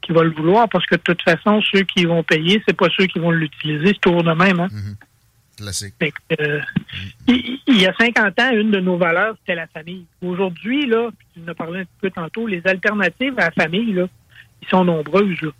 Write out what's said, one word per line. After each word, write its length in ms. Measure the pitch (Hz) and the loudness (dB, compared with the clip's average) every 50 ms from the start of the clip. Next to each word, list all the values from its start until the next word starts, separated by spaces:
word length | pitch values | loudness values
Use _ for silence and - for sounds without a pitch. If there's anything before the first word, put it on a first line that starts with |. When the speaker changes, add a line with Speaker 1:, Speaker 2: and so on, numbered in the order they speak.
Speaker 1:
qui 120 | - - 165 | -6 0 2
va 100 | 165 160 | 2 2
le 60 | 165 | 2
vouloir 380 | 160 151 156 165 190 220 240 214 | 0 -2 0 2 4 4 4 2
parce 160 | - 180 - | 0 -2 0
que 100 | - - | 0 -2
de 60 | 170 | -2
toute 200 | _ - 175 - - | _ -2 -2 0 2
façon, 380 | - 170 160 - 208 208 214 208 - - | 0 0 2 2 0 2 2 0 2 0
ceux 80 | 196 | 0
qui 240 | 196 175 - 196 175 | 0 0 0 0 0
vont 180 | 165 170 170 156 | 2 2 0 0
payer, 380 | - 180 156 156 170 196 214 - - | 0 0 0 2 2 2 2 2 0
c'est 80 | 180 | 0
pas 120 | - 196 165 - | 2 2 0 2
ceux 120 | - 196 185 | 2 0 0
qui 120 | - 180 | 0 -2
vont 120 | 160 170 | 0 0
l'utiliser, 560 | 170 165 160 147 - - - 151 151 147 151 196 | 0 0 0 -2 -6 -8 -6 -4 -4 0 2 2
c'est 140 | 202 - | 2 4
toujours 220 | - 190 175 175 170 | 2 2 4 4 2
de 80 | 165 | 2
même, 280 | 160 160 175 196 185 175 | 2 4 4 2 4 2
hein. 100 | 175 190 | 0 -4
Speaker 2:
Mhm. 240 | - 107 98 101 101 101 - _ _ _ _ _ _ _ _ _ _ - | -4 -8 -10 -10 -10 -12 -18 _ _ _ _ _ _ _ _ _ _ -16
Classique. 360 | 104 101 92 - 101 98 - _ | -14 -10 -10 -10 -10 -10 -8 _
Speaker 1:
Fait 120 | 165 151 | -6 -6
que, 300 | - - _ _ 165 - | -6 -8 _ _ -4 -2
euh, 200 | 151 147 147 147 143 - - - - - - 92 92 98 - _ - - | -2 -4 -4 -4 -6 -4 -4 -6 -6 -6 -14 -14 -12 -14 -16 _ 4 4
il, 320 | 240 254 - - 254 277 _ - | 4 4 2 -4 -8 -8 _ 2
il 140 | 269 202 | 4 4
y 40 | 185 190 | 4 2
a 60 | 180 - | 2 2
cinquante 400 | 226 240 226 254 220 202 180 - | 0 2 2 2 0 2 2 2
ans, 120 | 240 262 254 | 2 2 2
une 180 | 214 214 220 | 2 2 2
de 80 | 208 196 | 2 2
nos 160 | 185 185 180 | 2 0 2
valeurs, 400 | 175 180 170 165 175 196 220 220 - | 2 2 2 2 2 0 0 -2 -8
c'était 160 | _ - 180 | _ -6 -6
la 120 | 170 165 160 | -6 -6 -12
famille. 380 | _ 165 156 165 180 190 175 _ _ _ | _ -16 -14 -14 -16 -16 -18 _ _ _
Aujourd'hui, 640 | 185 180 180 175 196 185 170 160 156 208 254 285 294 | -8 -6 -4 -2 -2 -4 -4 -8 -8 -4 -4 -2 0
là, 240 | 254 226 226 233 233 - _ | 0 0 0 0 -4 -6 _
puis 100 | _ _ _ | _ _ _
tu 80 | 170 | -18
en 100 | 165 170 | -16 -16
as 40 | 170 | -10
parlé 260 | _ 175 165 175 185 | _ -10 -8 -8 -10
un 20 | 185 | -10
petit 80 | 175 _ _ | -12 _ _
peu 120 | - 190 | -6 -6
tantôt, 360 | 190 - 165 160 _ - 226 233 | -6 -6 -10 -8 _ -8 -6 -6
les 140 | 196 175 165 | -6 -4 -2
alternatives 720 | 185 190 190 - 208 208 208 196 175 165 _ 254 277 262 214 | -2 -2 0 0 -2 0 0 -2 -2 -2 _ -6 -4 -2 0
à 80 | 180 | -2
la 60 | 165 | -2
famille, 400 | 165 - 180 156 165 190 233 233 | 0 0 -2 0 0 -2 -2 0
là, 140 | 196 180 180 185 _ _ _ _ _ - - _ _ _ | 0 0 -2 -2 _ _ _ _ _ -20 -20 _ _ _
ils 60 | - - | -6 0
sont 160 | - 185 185 | 2 2 4
nombreuses, 560 | 180 170 160 151 147 151 190 208 202 180 147 | 4 2 0 -2 0 2 2 2 2 0 -2
là. 80 | 160 156 143 | -6 -8 -8